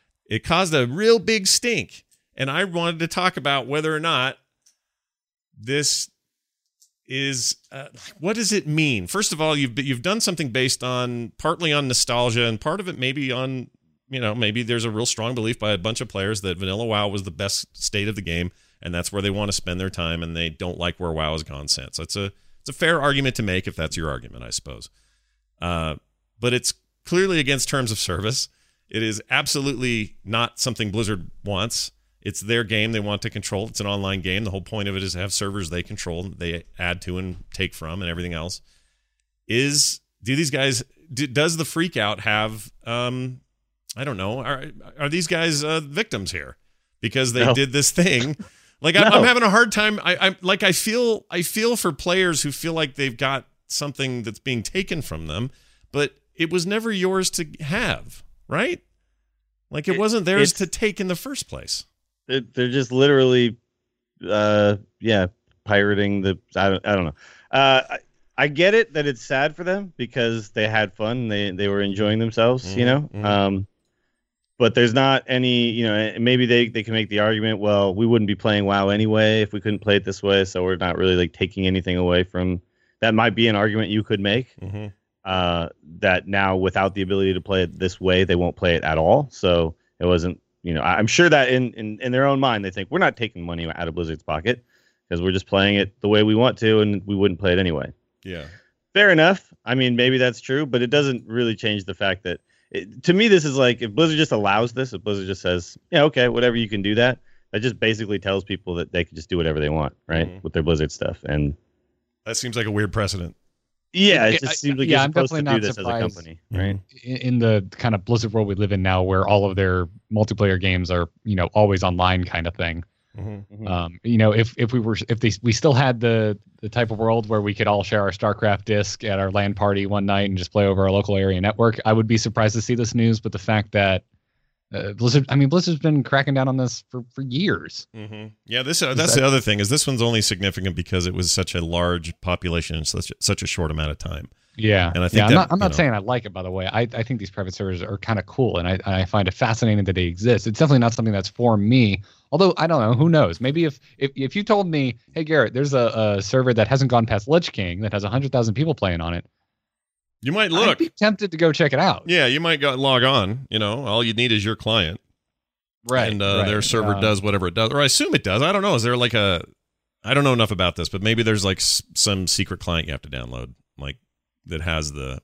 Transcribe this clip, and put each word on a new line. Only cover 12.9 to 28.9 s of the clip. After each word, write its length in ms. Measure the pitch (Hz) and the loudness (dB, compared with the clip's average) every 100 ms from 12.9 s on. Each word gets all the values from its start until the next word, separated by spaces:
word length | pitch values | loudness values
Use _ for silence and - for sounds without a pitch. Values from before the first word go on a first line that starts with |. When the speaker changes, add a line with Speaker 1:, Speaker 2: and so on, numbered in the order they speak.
| 160 | -6
Speaker 1:
maybe 340 | 127 139 131 | -6 -4 -6
on, 380 | 123 131 131 120 _ _ _ _ | -4 -6 -8 -12 _ _ _ _
you 100 | 131 | -6
know, 140 | 113 | -4
maybe 300 | 113 107 110 | -2 -2 -2
there's 220 | 113 120 113 | -2 -2 -2
a 40 | |
real 160 | 107 120 | -4 -4
strong 300 | - 113 123 | -4 -4 -2
belief 240 | 110 117 | -4 -4
by 120 | 107 | -4
a 60 | 101 | -2
bunch 240 | 98 110 | -4 -6
of 60 | 104 | -8
players 340 | 98 98 107 | -6 -4 -4
that 160 | 98 87 | -4 -6
vanilla 280 | 95 101 117 | -4 -4 -2
WoW 220 | 104 101 | -2 -2
was 140 | 98 | -4
the 80 | 95 | -8
best 380 | 78 98 - - - | -6 -4 -4 -8 -8
state 300 | - 104 101 | -6 -4 -4
of 80 | 107 | -6
the 60 | |
game, 280 | 90 85 90 - _ _ | -6 -4 -6 -8 _ _
and 120 | 87 | -8
that's 180 | 87 90 | -6 -6
where 100 | 101 | -4
they 80 | 98 | -4
want 200 | 98 104 | -2 -4
to 40 | |
spend 260 | 101 - 90 | -4 -4 -6
their 120 | 95 | -6
time, 320 | - 82 82 | -6 -6 -6
and 120 | 82 82 | -6 -6
they 140 | 85 | -6
don't 300 | 80 90 85 | -6 -10 -6
like 180 | 87 82 | -6 -4
where 120 | 87 | -6
WoW 220 | 80 78 | -4 -4
has 100 | 80 | -4
gone 240 | 78 69 73 | -8 -12 -6
since. 320 | - 65 - | -6 -6 -12
It's 160 | 78 101 | -10 -8
a, 180 | 98 - _ - | -8 -12 _ -20
it's 80 | - | -18
a 40 | |
fair 260 | 139 165 165 | -4 0 2
argument 360 | 143 139 135 - | 0 0 -2 -2
to 80 | |
make 240 | 104 92 101 | -2 -2 -4
if 80 | - | -6
that's 200 | 80 - | -6 -4
your 140 | 80 | -6
argument, 340 | 65 58 60 | -8 -12 -18
I 60 | 58 | -10
suppose. 400 | - - 58 - _ _ _ _ _ _ _ | -10 -10 -18 -20 _ _ _ _ _ _ _
Uh, 340 | 85 87 80 67 _ _ _ _ | -4 -4 -4 -8 _ _ _ _
but 140 | 120 | -2
it's 200 | 120 - - _ _ - | 0 -2 -8 _ _ -2
clearly 340 | 175 190 170 | 0 2 0
against 300 | 135 139 - | 0 -2 -2
terms 200 | 139 123 | -2 -2
of 60 | 107 | -4
service. 500 | - 87 107 131 - _ _ _ | -4 -4 -2 -4 -6 _ _ _
It 120 | _ | _